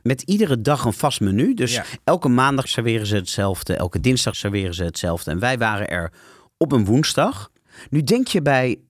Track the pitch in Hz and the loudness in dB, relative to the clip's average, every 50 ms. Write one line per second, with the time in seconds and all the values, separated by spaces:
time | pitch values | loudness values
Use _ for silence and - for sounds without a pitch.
0 | _ 120 131 127 - - 202 208 220 156 131 113 104 143 147 127 135 117 98 - | _ -2 -2 -2 0 -2 2 2 2 2 2 0 2 0 0 2 0 -2 0 0
1 | - 143 - - 107 98 95 110 151 247 262 - 139 120 123 113 - - - - | -2 -2 0 0 0 0 2 2 2 0 0 0 -2 -2 -2 -4 -6 -8 -12 -4
2 | - - 170 170 - 135 120 127 131 139 139 131 - - - 131 117 117 113 110 | 0 0 0 2 2 2 4 4 4 4 2 0 -2 -2 -4 -2 0 0 0 0
3 | 104 101 107 101 87 - - - 101 98 92 - - - - - 90 90 - 85 | 0 0 -2 -2 -2 -2 -2 -2 0 0 -2 -2 -4 -4 -2 -2 -2 -2 -2 0
4 | - 123 131 120 - 117 - - - 101 101 101 95 90 85 87 87 85 - - | 2 2 2 2 0 -2 -4 -4 -4 -2 -2 -2 -2 -4 -4 -4 -4 -4 -4 -4
5 | - 87 85 82 - 76 76 90 113 127 131 117 117 110 107 101 104 - 85 90 | -4 -2 -2 -4 -4 -4 -4 -2 0 -2 0 0 0 0 0 -2 -4 -4 -4 -4
6 | 85 - - - - - - - _ _ _ _ 165 135 143 117 101 95 113 143 | -6 -6 -10 -14 -20 -20 -20 -20 _ _ _ _ 0 2 4 2 4 4 4 2
7 | 147 - - 143 156 233 - - - - _ _ _ _ - - - - 135 156 | 2 2 2 0 0 0 -2 -6 -12 -18 _ _ _ _ -20 -20 -10 -2 -2 0
8 | 143 135 220 247 254 - - 185 139 143 139 127 131 127 - - _ _ | 2 2 2 2 2 0 0 0 2 2 2 4 2 2 -2 -4 _ _